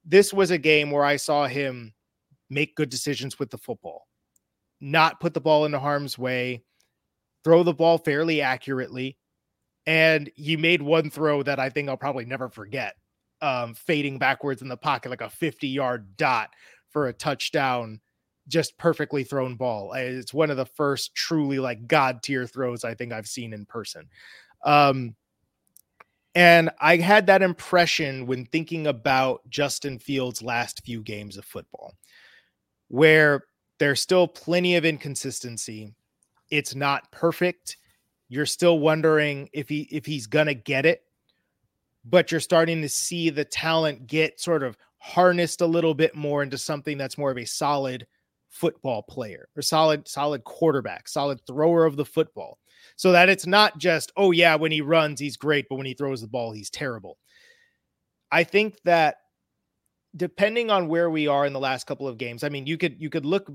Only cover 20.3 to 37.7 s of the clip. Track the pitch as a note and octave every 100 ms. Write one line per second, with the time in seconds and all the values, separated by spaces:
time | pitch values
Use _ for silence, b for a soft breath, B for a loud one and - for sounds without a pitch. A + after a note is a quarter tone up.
20.3 | C#3 D3+ C3+ B2+ - C#3+ C3+ - - -
21.3 | D#3+ C#3+ C3+ C3 A2+ A#2 D#3 C3 A#2+ -
22.3 | C3+ B2 C3 B2 A#2+ A#2 A2 A#2+ A2+ G#2
23.3 | - A#2 G#2+ G2+ A#2 G2+ D#2+ D#2 B B
24.3 | B B _ - D3 C#3+ C3+ A#2+ A2 _
25.3 | _ _ _ _ _ _ _ _ _ _
26.3 | F3 F3 E3+ E3 - D3+ F3 E3+ G#3+ F#3+
27.3 | F#3+ F#3 F3 - F3+ E3+ - D3 C3 B2
28.3 | B2+ B2 D#3+ D#3+ E3 D3+ A#2+ C#3 C3 C3
29.3 | A#2+ - - C#3 - C#3+ B2 - C3+ B2+
30.3 | A#2 A#2 A#2 A#2+ - - A#2 G#2+ G#2 G#2
31.3 | G2 - F#2 - - - - b b b
32.3 | b b b _ _ _ A#2+ D#3 D#3 D3+
33.3 | C#3 - _ _ - C#3+ B2+ - F#3 F3
34.3 | - - F3 F3+ F3 D#3+ D3+ D3 C3+ C3+
35.3 | - B2 A#2 - G#2+ G#2+ - _ _ _
36.3 | _ _ D3 - C3+ C#3+ C#3 - - E3
37.3 | - F3+ - -